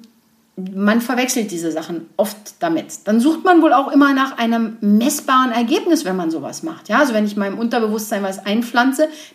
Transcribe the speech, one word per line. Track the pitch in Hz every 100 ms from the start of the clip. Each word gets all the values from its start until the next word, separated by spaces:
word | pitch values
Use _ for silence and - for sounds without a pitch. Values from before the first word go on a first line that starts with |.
| - _ _ _ _ -
man | 185 190 202 233
verwechselt | 233 247 254 254 202
diese | 170 165
Sachen | 160 156 165 - -
oft | 208 - - -
damit. | 170 165 - -
Dann | - 220
sucht | 254 320
man | 370 349
wohl | 311
auch | 254 269
immer | 285 285
nach | 269 269 -
einem | 233 233 226 -
messbaren | 208 208 247 302 - 262 254
Ergebnis, | 226 226 349 427 320
wenn | 185 190
man | 165
sowas | 160 139 -
macht. | 165 160 -
Ja, | 220
also | 285
wenn | 214 214
ich | 208
meinem | 202 190
Unterbewusstsein | 233 247 220 214 208 202
was | 196 190 -
einpflanze, | 302 233 247 254 262 311 - -